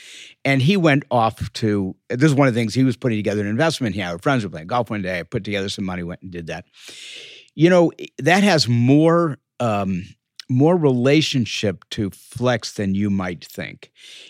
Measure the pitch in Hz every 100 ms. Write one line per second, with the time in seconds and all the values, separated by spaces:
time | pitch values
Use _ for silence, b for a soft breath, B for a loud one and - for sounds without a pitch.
0 | B B B B 139 139 131 202 165 139
1 | - 123 113 - - - 110 101 92 -
2 | - 120 156 135 139 117 110 120 131 113
3 | 127 107 104 104 101 110 160 - 120 98
4 | 90 87 - 127 101 80 87 123 117 107
5 | 92 90 82 127 98 101 98 - 95 90
6 | 87 87 95 87 80 82 - B B B
7 | B B B B B - 170 180 165 -
8 | 73 - 139 185 202 165 117 120 120 143
9 | 160 170 165 131 _ - 120 101 95 90
10 | 101 - _ - - 127 151 180 147 123
11 | 127 151 147 135 110 - 104 87 _ -
12 | 98 - - - 123 120 - - 98 95
13 | 104 98 92 87 - - 87 - - b
14 | b b b